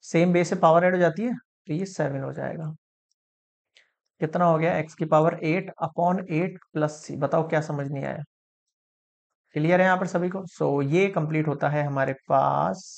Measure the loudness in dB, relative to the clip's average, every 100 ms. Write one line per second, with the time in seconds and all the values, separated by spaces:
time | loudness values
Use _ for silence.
0 | 0 2 4 4 2 4 6 6 4 4
1 | 2 2 -6 -6 _ _ -8 -6 -6 -4
2 | -4 -4 -8 -8 -8 -8 -10 -12 _ _
3 | _ _ _ _ _ _ _ _ _ _
4 | _ _ -4 2 2 4 2 0 -4 -6
5 | 2 4 4 0 -2 -2 -4 -8 -8 -2
6 | 0 0 -2 -4 -4 -6 _ -4 -4 -4
7 | -12 -6 -2 0 0 -2 -2 -6 -6 -6
8 | -6 -8 -12 _ _ _ _ _ _ _
9 | _ _ _ _ _ -2 2 4 4 2
10 | 0 -2 -2 -4 -10 -4 -2 0 2 2
11 | 2 0 -2 0 -2 0 -2 0 -2 -2
12 | -2 -4 _ 2 4 2 0 -4 -10